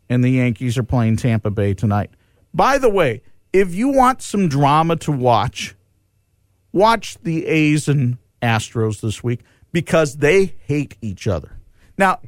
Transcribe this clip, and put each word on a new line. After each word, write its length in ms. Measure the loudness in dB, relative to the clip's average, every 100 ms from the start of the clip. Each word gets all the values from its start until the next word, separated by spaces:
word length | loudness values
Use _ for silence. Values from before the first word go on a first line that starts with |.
| -4
and 160 | 0
the 60 | 2
Yankees 480 | 2 0 -2 -4 -4
are 40 |
playing 340 | -2 0 0 0
Tampa 340 | 0 -2 -2
Bay 240 | -2 -2
tonight. 360 | -2 -2 -2 -4 _ _ _ _
By 240 | 0 2 2
the 100 | 2
way, 340 | 2 0 -2 -12 -20 _
if 220 | 0 0
you 140 | 0 0
want 340 | 2 2 0
some 260 | -4 -2 0
drama 480 | 2 4 4 2 0
to 160 | -2
watch, 640 | 0 2 2 0 -6 -12 -16 _ _ _ _ _ _ _ _ _
watch 460 | 2 2 2 -4 -10
the 240 | -6 -4 -2
A's 420 | 0 2 2 0
and 280 | 0 0 -4 _ _
Astros 600 | -2 -2 -2 -2 -2 -2
this 220 | -6 -4
week 180 | -4 -6 _ _ _
because 460 | -4 0 0 0 0
they 360 | 2 4 2 -2 -6
hate 300 | -4 -6 -10
each 240 | -12 -6 -4
other. 320 | -4 -6 -18 -20 _ _ 0
Now, 220 | 0 0